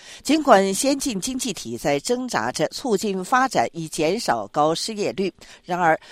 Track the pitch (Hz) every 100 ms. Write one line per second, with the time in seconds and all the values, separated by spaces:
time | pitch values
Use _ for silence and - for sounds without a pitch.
0 | - - - 311 277 202 196 196 269 277
1 | 285 196 247 262 247 180 113 117 160 143
2 | - 247 254 147 113 127 151 - 262 202
3 | 214 190 185 254 262 156 120 165 160 -
4 | 156 214 - 117 101 151 151 226 - 208
5 | 165 123 190 - - - - 180 170 160
6 | -